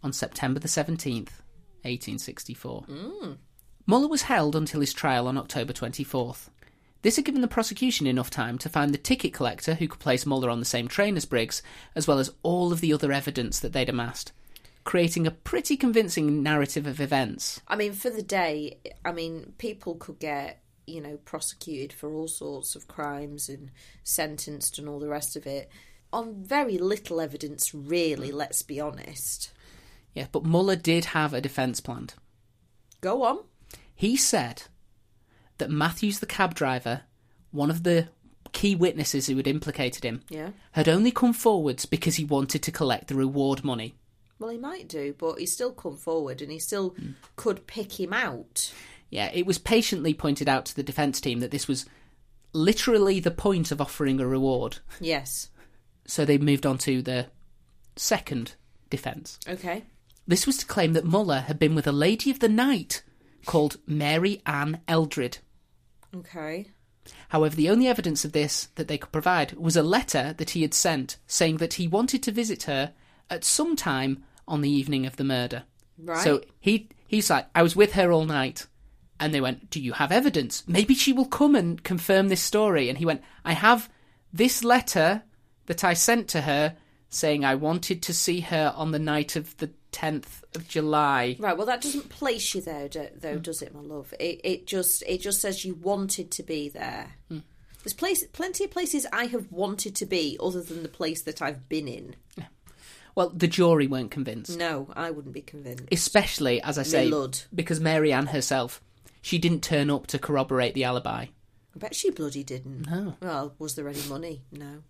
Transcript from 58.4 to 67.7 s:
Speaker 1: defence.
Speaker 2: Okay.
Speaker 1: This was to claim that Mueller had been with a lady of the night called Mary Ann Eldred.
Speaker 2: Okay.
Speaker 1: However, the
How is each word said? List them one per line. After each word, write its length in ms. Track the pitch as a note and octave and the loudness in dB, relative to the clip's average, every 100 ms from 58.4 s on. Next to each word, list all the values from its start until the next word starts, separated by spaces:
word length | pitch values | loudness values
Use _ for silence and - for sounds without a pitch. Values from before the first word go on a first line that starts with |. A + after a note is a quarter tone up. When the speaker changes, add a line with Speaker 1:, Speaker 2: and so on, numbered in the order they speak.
| A#2 - _ - _ | -6 -12 _ -20 _
Speaker 1:
defence. 500 | C#3 - D#3 - - - | -6 -6 -10 -14 -16 -12
Speaker 2:
Okay. 380 | F#3 F#3+ F#3 - - _ - - | -10 -6 -8 -10 -20 _ -20 2
Speaker 1:
This 200 | F3 - | 2 4
was 100 | C4+ | 0
to 80 | - | -2
claim 260 | - E3 | 2 4
that 100 | D#3+ E3 | 4 4
Mueller 340 | F#3 G3+ C#3 | 2 4 0
had 180 | C3+ D3+ | 0 2
been 160 | D#3 | 4
with 120 | D#3 D3 | 4 2
a 60 | |
lady 380 | C#3+ D#3+ A3+ C#4 | 4 4 4 0
of 80 | C4 | 2
the 80 | A3+ | 4
night 540 | A3 C4 A#3+ - - - _ _ _ - | 6 4 2 0 -8 -8 _ _ _ 0
called 320 | E3 D3 - - | 4 4 0 -4
Mary 560 | D3+ D3 D#3+ F#3 G3+ - | 0 2 4 2 0 -2
Ann 340 | D3 D3 D#3+ - | -2 -2 -4 0
Eldred. 500 | E3 D#3+ - B2 - _ _ _ _ _ _ - | 2 2 0 -4 -4 _ _ _ _ _ _ -18
Speaker 2:
Okay. 520 | F#3 F3 F3 D#3 E3 G3+ _ _ _ - - - | -16 -14 -12 -8 -8 -10 _ _ _ -20 -20 0
Speaker 1:
However, 260 | D#3+ D#3 D#3 | 4 4 4
the 120 | D#3 | 6